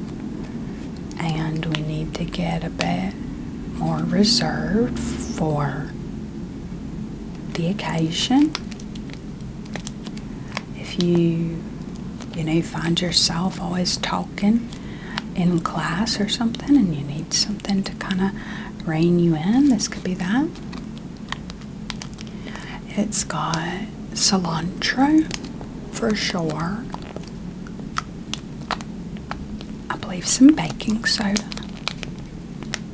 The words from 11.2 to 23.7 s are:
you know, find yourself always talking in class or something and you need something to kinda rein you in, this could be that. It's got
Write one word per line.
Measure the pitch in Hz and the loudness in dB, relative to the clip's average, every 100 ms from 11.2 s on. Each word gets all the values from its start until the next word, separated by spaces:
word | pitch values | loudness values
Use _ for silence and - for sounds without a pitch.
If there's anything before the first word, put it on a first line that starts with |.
| 170 165 165 170 - - - - - - - | 4 4 0 -4 -8 -8 -8 -8 -8 -8 -8
you | 170 | -4
know, | 160 160 | 2 2
find | 165 160 160 170 | 2 -2 2 2
yourself | 180 - - 170 185 - | 4 4 4 4 0 0
always | 175 180 180 - | -2 2 2 2
talking | - - 180 - 202 233 - - - - - - - | 0 0 -2 2 6 6 4 -8 -10 -10 -6 -6 -4
in | - 175 170 | 2 4 4
class | 170 - 156 165 226 - | 2 -2 0 0 0 2
or | 202 | 0
something | - 226 - - 285 | 2 0 0 6 6
and | 196 | 6
you | 143 | 2
need | 139 147 165 | -2 -4 -2
something | - - 208 - 196 | 0 0 -2 0 2
to | 190 | 0
kinda | - - 185 196 208 - - - - | -4 -2 2 2 0 -8 -8 -8 -6
rein | - 156 170 175 | -2 4 6 8
you | 170 156 | 6 4
in, | 165 247 294 | 4 6 8
this | 247 - | 6 2
could | - | -2
be | - | -2
that. | 180 180 233 320 - - - - - - - - - - - - - - - - - - - - - - - - | -2 2 2 2 -2 -10 -8 -8 -10 -10 -10 -8 -8 -8 -10 -10 -10 -8 -8 -8 -10 -10 -10 -10 -10 -8 -10 -6
It's | - - - | -2 0 0
got | - 156 156 165 170 | 0 -2 0 -2 -2